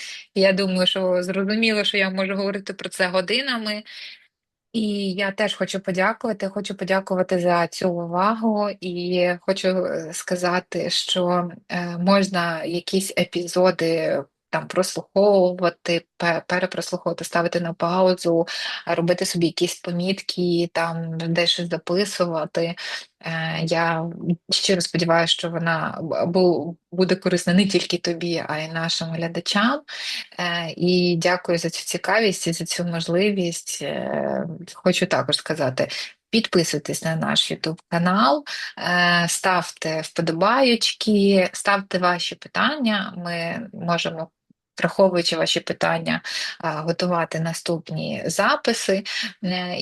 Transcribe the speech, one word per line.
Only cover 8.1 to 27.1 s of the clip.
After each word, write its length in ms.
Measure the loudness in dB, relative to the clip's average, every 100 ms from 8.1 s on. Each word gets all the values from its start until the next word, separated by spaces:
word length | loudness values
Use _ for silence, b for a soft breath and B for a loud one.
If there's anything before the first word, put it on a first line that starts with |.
| 0 2 2 2 2 0 -4
І 480 | -6 -4 -2 2 2 2
хочу, 280 | -2 0 2
е, 420 | 0 0 -4 -6
сказати, 800 | -10 -4 -2 0 0 -2 -4 -2
що, 600 | -2 0 0 2 2 0 -8 -8
е, 300 | -6 -4 0
можна 680 | 4 4 4 0 -2 -2
якісь 480 | -4 -4 0 0 0 -2
епізоди 1040 | -2 -2 -2 4 4 4 0 0 0 -2 -4 _ _
там 160 | -4 -2
прослуховувати, 1400 | -2 -2 -4 -2 4 6 6 6 4 0 0 -2 -2 -2 -4
пе-, 260 | 0 0 -2
перепрослуховувати, 800 | -2 -2 -4 -6 -4 -4 -4
ставити 360 | -2 0 0 -2
на 120 | -4
паузу, 760 | -2 0 4 4 4 2 2 0 B B B -2
робити 400 | 0 2 2 0
собі 200 | 0 0
якісь 280 | 2 -2
помітки, 960 | -2 -6 -4 -2 -4 -4 -2 2 2 0
там 460 | 0 -2 -2 -6 -4
дещо 480 | 0 2 2 0 -2
записувати. 1080 | -4 0 0 0 0 0 0 -2 -2 -2 -4 B B B _
Е, 360 | -8 -4 -4 -2
я 480 | 0 2 2 0 -4 -4 -2 -2 -2
щиро 300 | 0 2 2
сподіваюся, 520 | 0 0 4 4 4
що 180 | 0 -2
вона 480 | -2 0 0 -2 -6
бу-, 240 | -4 0 2
бу-, 500 | 4 4 4 0 -8 _
буде 220 | 0 2